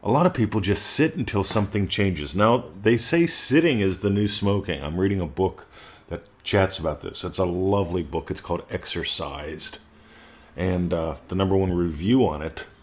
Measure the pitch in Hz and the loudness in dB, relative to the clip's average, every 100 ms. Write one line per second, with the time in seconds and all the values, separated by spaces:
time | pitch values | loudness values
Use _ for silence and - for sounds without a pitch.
0 | - 131 175 175 107 107 92 98 - - | 2 4 4 2 0 0 0 0 0 2
1 | 156 - 117 104 92 113 101 104 98 - | 0 0 -2 0 0 0 0 0 -2 2
2 | 98 85 71 82 107 123 - 95 107 120 | 0 0 -4 2 4 4 0 -2 2 2
3 | - 170 170 - - 143 165 120 98 92 | 2 2 2 2 2 4 4 2 2 0
4 | 101 101 104 - 101 101 98 73 71 85 | 0 2 0 0 0 0 -2 -4 -4 0
5 | 98 98 85 71 92 - - - - - | 0 0 -4 0 -2 -2 -20 -20 -20 -20
6 | - 85 - _ - 104 95 - 80 73 | -12 -12 -12 _ 0 2 2 0 -4 -4
7 | - - 90 87 92 87 95 101 92 90 | -8 -6 -6 -2 -2 0 0 0 0 -2
8 | 73 80 - 92 - 85 - 90 - 85 | -4 -6 -6 -8 -4 -6 -4 -8 -6 -6
9 | 78 - 76 69 73 78 - - - - | -4 -4 -6 -8 -10 -10 -10 -12 -18 -20
10 | - - - - - - 92 90 87 85 | -20 -20 -20 -20 -20 -4 -2 0 0 -2
11 | 80 71 - 92 95 95 95 87 87 76 | -2 -6 -6 0 2 2 2 0 0 0
12 | 90 131 107 76 78 85 - - | 2 4 4 0 -8 -10 -14 -18